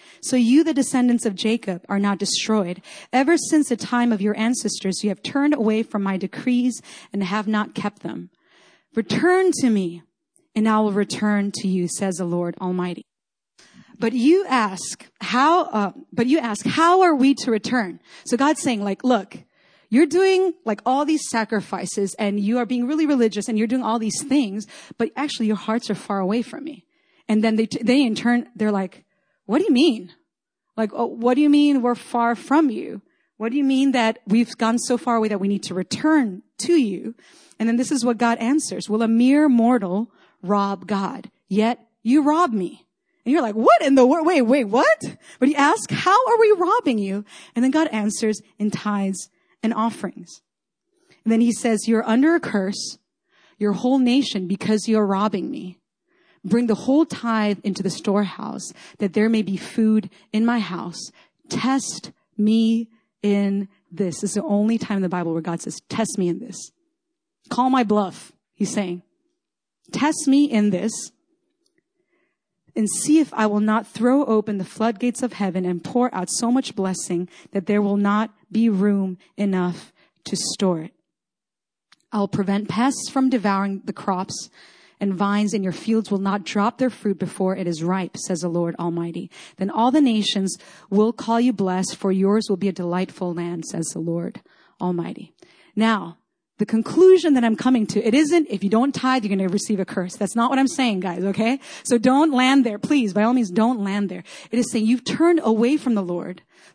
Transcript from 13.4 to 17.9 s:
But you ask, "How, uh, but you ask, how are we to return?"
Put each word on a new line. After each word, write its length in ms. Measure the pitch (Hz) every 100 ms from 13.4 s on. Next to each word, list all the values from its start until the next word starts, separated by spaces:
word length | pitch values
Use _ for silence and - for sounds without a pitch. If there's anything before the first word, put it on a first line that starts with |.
| _ _ _ - _ -
But 160 | 226
you 320 | 247 254 370 392
ask, 600 | 254 208 190 - - - -
"How, 440 | 180 240 285 359
uh, 280 | - 214 202 - -
but 160 | 175 240
you 120 | 311
ask, 260 | 233 208
how 380 | 269 - 330 370
are 120 | 359
we 200 | 285 269
to 160 | 269 -
return?" 500 | 220 - 247 190